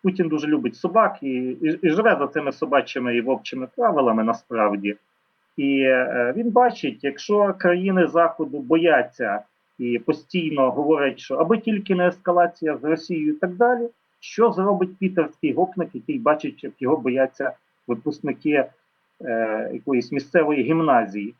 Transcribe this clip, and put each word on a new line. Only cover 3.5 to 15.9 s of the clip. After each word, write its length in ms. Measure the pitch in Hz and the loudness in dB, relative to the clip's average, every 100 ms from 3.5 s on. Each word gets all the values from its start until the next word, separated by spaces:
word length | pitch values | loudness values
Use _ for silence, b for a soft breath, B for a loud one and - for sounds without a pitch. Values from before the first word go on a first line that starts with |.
| 131 127 - | -10 -10 -2
правилами 480 | 233 160 123 113 | 0 2 2 2
насправді. 720 | 110 113 _ 117 107 101 101 104 _ _ _ _ _ - | 0 -2 _ 0 0 0 -4 -6 _ _ _ _ _ -4
І, 220 | 139 139 | 0 2
е, 520 | 135 127 123 123 120 160 | 4 2 2 0 -2 0
він 140 | 233 | 2
бачить, 520 | 220 247 233 143 - | 4 4 2 -6 -4
якщо 520 | 139 139 - 208 202 190 | -6 -6 -2 2 2 2
країни 500 | 180 175 190 185 160 | 0 2 2 2 2
Заходу 520 | 160 170 165 151 139 | 4 2 0 -6 -6
бояться 800 | 127 160 170 143 120 - 113 104 - _ _ _ | 0 2 4 4 0 -4 -4 -4 -6 _ _ _
і 200 | 123 120 | -4 -2
постійно 720 | - 151 - 180 160 147 131 | -2 -4 -4 -4 -2 0 0
говорять, 480 | 123 147 156 139 - | 2 0 2 2 -4
що 160 | - 135 | -6 -2
аби 220 | 165 220 | 0 0
тільки 380 | 226 208 202 185 | 0 -4 0 2
не 120 | 180 | 2
ескалація 720 | 175 - 175 175 - 160 135 | 0 0 2 2 0 -6 -4
з 60 | |
Росією 500 | 143 160 - 170 151 | -2 -4 -2 -4 -2
і 20 | 151 | -2
так 180 | 185 | -4
далі, 360 | 180 240 240 233 _ _ _ | 2 2 2 -2 _ _ _
що 320 | - - 233 | -14 2 2
зробить 460 | 180 196 185 180 - | 2 0 0 -2 -2
пітерський 560 | 190 175 151 _ 151 | -2 0 -2 _ -4
гопник, 360 | 127 180 - 165 | 0 -2 -2 -8